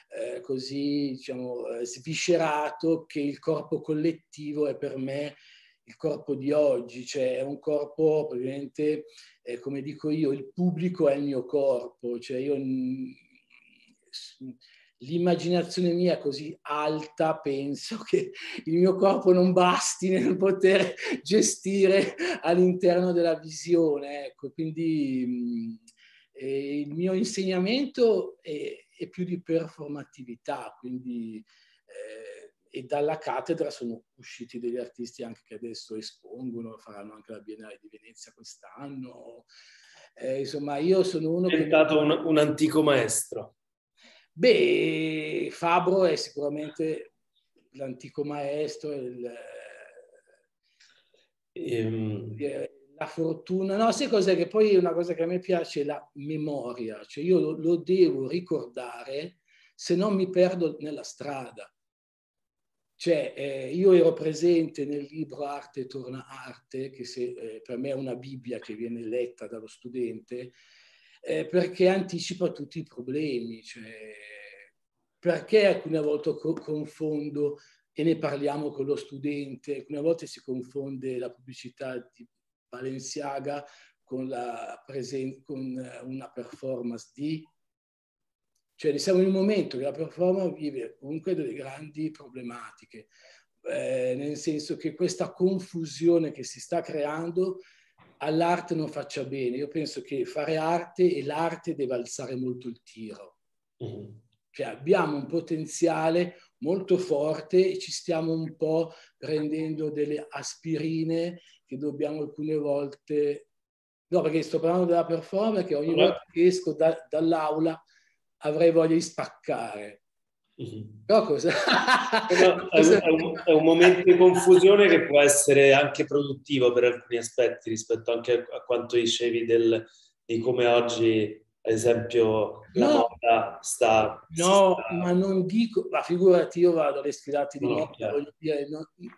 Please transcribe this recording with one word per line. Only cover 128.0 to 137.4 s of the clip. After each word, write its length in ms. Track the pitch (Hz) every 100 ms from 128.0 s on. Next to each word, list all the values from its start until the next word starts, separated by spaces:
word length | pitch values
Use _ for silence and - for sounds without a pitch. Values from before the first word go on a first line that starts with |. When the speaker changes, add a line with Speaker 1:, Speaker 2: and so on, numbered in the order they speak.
| 113
Speaker 2:
anche 360 | 117 120 117 -
a, 80 | 127
a 80 |
quanto 320 | - 120 110 120
dicevi 480 | 113 117 120 117
del, 400 | 117 117 113 113 - _ _ _
di 140 | - 117
come 260 | 120 120 120
oggi, 800 | 120 117 113 113 110 104 - _ _
ad 120 | 113
esempio, 880 | 110 120 113 110 120 110 107 104 - -
la 120 | - 277
Speaker 1:
No. 220 | 302 - -
Speaker 2:
moda 380 | 117 113 - -
sta, 640 | - - 113 110 107 - -
si 100 | 160
Speaker 1:
No, 360 | 180 196 190 185
Speaker 2:
sta 160 | -
Speaker 1:
ma 180 | 175 175
non 320 | 180 196 190 180
dico, 420 | 214 233 - -
ma 100 | 151
figurati, 600 | 156 175 190 175 156 170
io 120 | 175
vado 280 | 165 147 139
alle 120 | 143
sfilate 460 | 131 - 143